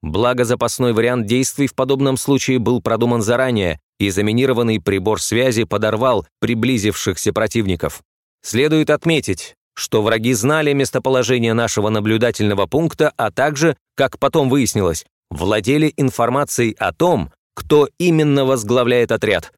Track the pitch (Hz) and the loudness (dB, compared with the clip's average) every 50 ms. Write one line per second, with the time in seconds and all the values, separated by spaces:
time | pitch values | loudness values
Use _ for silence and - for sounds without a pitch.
0 | - 78 78 95 117 120 127 123 123 113 123 - 120 117 - - 127 123 117 107 | -8 -4 -2 0 2 2 2 0 0 0 0 -2 -2 -4 -2 -2 0 0 2 2
1 | 113 120 123 123 113 101 117 127 131 - - - 143 127 - - 131 131 139 135 | 2 0 0 -2 0 0 0 0 0 -2 -2 -2 -2 -2 0 -4 0 0 0 0
2 | 139 139 131 123 - - 143 131 - - 131 127 110 113 123 120 - 120 113 110 | 2 0 0 -2 0 0 0 0 2 0 0 0 0 0 0 0 0 -2 0 0
3 | 120 120 123 117 107 104 120 123 131 131 120 107 95 87 78 - _ _ _ _ | 2 0 2 0 0 0 0 0 2 0 0 0 0 0 -2 -4 _ _ _ _
4 | 104 101 90 95 104 107 107 120 131 131 127 113 120 113 110 104 82 101 98 98 | -2 -2 0 0 0 0 2 2 2 2 2 0 0 0 0 -2 -2 -2 -2 0
5 | 92 107 107 98 - - 107 117 127 131 117 110 113 - 110 104 107 107 107 107 | 0 0 -2 -2 -2 -2 0 0 0 2 0 0 -2 -2 -2 -2 0 0 0 0
6 | 123 131 120 101 85 _ _ _ - 110 120 113 110 123 131 113 98 107 95 - | 0 0 0 0 -2 _ _ _ -4 -2 -2 0 0 0 0 0 0 -2 -4 -2
7 | - 107 92 - - 107 82 107 110 107 - 117 107 95 90 82 - 76 - - | -4 -6 -4 -2 -2 -2 0 0 -2 0 -2 -2 -2 -2 -2 -2 -4 -6 -6 -8
8 | _ _ _ _ _ _ _ _ _ - 107 113 139 151 156 156 151 - 151 143 | _ _ _ _ _ _ _ _ _ -4 0 0 2 2 2 0 2 2 0 0
9 | - 170 165 147 - - 95 - - - - _ _ _ _ - - - - 113 | 0 0 0 0 0 -2 -6 -6 -6 -18 -20 _ _ _ _ -12 -6 0 0 2
10 | 104 110 113 113 110 123 131 104 104 135 151 160 151 147 143 139 135 - - 131 | 2 2 0 2 2 0 0 2 2 0 2 2 2 0 2 0 0 0 -2 -2
11 | 110 131 131 127 123 107 127 123 117 117 113 117 117 - - 107 101 107 110 107 | 0 0 0 2 2 2 0 0 2 0 0 0 0 0 -2 -2 -2 0 0 0
12 | 104 110 110 113 117 120 107 - 107 104 101 98 98 87 - 143 170 160 - - | 0 0 0 2 2 0 0 0 0 0 2 0 -2 0 0 -2 -2 -2 0 0
13 | 156 147 - - 117 107 - - 131 151 151 139 160 165 139 _ _ _ _ - | 0 0 0 -2 -4 -4 0 0 0 0 0 0 0 0 0 _ _ _ _ -2
14 | 139 127 - - - 143 - 165 143 131 127 143 123 101 - 110 95 87 80 - | -2 -2 0 -2 -2 0 2 2 2 2 2 2 2 0 0 0 0 0 -2 -4
15 | - _ _ _ _ _ - 73 85 98 107 107 101 127 139 151 160 151 - - | -8 _ _ _ _ _ -8 -4 -2 0 0 0 0 0 0 2 2 0 0 0
16 | 143 131 - - 120 117 123 139 147 - - - 120 110 104 _ 110 92 82 _ | -2 -2 0 0 -2 0 0 -2 -2 -2 -2 -2 -2 -2 -2 _ -4 -4 -2 _
17 | 160 180 170 120 80 69 _ _ _ _ _ - - - 151 147 143 - _ _ | 0 0 0 0 -2 -6 _ _ _ _ _ -18 -2 2 4 4 4 2 _ _
18 | 175 180 165 156 156 147 139 139 135 131 135 123 104 104 120 127 123 117 120 123 | 0 2 2 2 2 2 2 2 2 0 0 -2 0 0 0 0 2 2 2 2
19 | 117 110 117 104 107 107 98 87 - - _ | 2 0 0 -2 0 0 0 -2 -2 -8 _